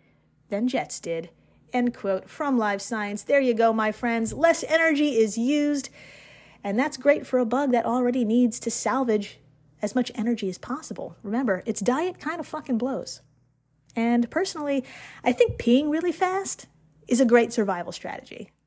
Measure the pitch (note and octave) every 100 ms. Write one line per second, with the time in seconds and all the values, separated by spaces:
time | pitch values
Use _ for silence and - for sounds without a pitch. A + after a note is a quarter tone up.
0 | _ _ _ _ _ G3+ B3 B3 D3 -
1 | F3 E3 F3 - _ _ _ B3 A#3+ A#3+
2 | G3+ F#3+ - - D4 B3+ G#3+ G3+ - A3+
3 | G#3 G#3 - C#4+ C4 A3 A3+ A3 G#3+ G#3
4 | B3 A#3 A3+ A3 E4 E4 - D#4+ E4 C#4+
5 | D4 A#3 A3 A3 A#3+ D4 D4 C#4+ - -
6 | - - - - - - G3+ G3+ D4 D4
7 | C#4+ D4+ - B3+ A#3 B3 C#4+ A#3+ A3+ B3
8 | B3 B3+ G#3+ A#3 B3 - - - A3 A#3+
9 | B3 G#3+ G3+ - _ _ _ _ G#3 B3+
10 | A#3+ - A3 A3+ F#3+ F3+ - C#4 - C#4
11 | - - G3+ A3+ C4 F#3 - G3+ G3+ C4
12 | F4+ F4 D4 E4+ - D#4 - A#3 B3 A#3+
13 | - - - _ _ _ _ _ _ -
14 | A#3 A#3+ A#3 D#4 F#4+ E4+ D4 C#4 B3 -
15 | - - - B3 - - - B3 D4+ D#4
16 | F4 - F#4 F#4+ G4 - - _ _ _
17 | - A#3+ B3+ A#3+ A#3 - G3+ F3+ F3 F#3
18 | - - - - G3 _